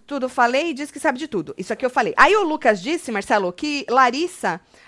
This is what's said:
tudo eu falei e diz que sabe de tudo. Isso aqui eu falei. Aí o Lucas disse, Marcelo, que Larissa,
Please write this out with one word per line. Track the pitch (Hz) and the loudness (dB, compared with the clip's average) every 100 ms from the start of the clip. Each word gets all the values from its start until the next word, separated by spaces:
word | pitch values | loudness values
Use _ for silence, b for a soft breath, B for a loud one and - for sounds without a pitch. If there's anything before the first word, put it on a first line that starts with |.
| - | -10
tudo | 285 247 | -6 -4
eu | |
falei | 247 240 254 339 | 2 2 2 -2
e | |
diz | 262 294 | -4 -8
que | - | -4
sabe | 311 254 | -2 -2
de | 311 | -4
tudo. | 202 147 - | -6 -6 -8
Isso | 190 | -8
aqui | 220 | -4
eu | 208 | -2
falei. | 269 214 - | 0 0 4
Aí | 294 415 | 6 6
o | |
Lucas | 370 302 247 208 | 2 2 2 2
disse, | 185 330 - | 0 -4 -4
Marcelo, | 214 190 220 180 | -6 0 0 0
que | 180 302 285 - | -4 -4 -4 0
Larissa, | 247 254 247 349 - 208 175 b b | 4 4 2 -4 -4 -4 -4 b b